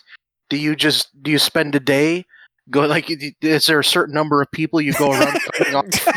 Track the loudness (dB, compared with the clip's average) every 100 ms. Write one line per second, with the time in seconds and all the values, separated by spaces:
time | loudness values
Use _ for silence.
0 | _ -20 _ _ -8 -4 -2 0 0 0
1 | -6 _ -2 0 0 0 0 -2 0 2
2 | 2 -2 -8 -20 -20 _ -4 0 2 0
3 | -4 -8 -10 -4 0 2 4 2 2 0
4 | 0 -2 0 0 0 -4 -2 0 0 2
5 | 2 2 0 0 -6 -2 0 0 -2 -2
6 | 0